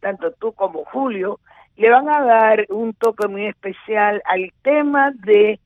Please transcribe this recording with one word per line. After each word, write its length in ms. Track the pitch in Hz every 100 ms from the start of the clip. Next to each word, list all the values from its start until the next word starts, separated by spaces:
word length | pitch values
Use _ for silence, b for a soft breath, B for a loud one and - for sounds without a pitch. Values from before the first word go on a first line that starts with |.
tanto 300 | 196 196 165
tú 180 | - 226
como 320 | - 190 160
Julio, 560 | 147 254 269 208 185 - b b b _
le 120 | 220
van 200 | 240 285
a 120 | 302
dar 440 | 262 226 220 220 208
un 260 | 202 226
toque 360 | 214 226 220 208
muy 160 | 196 208
especial 760 | 202 196 190 - 214 208 208 -
al 260 | 185 185 _
tema 500 | 262 294 294 285 277
de 500 | 262 190 208 208 214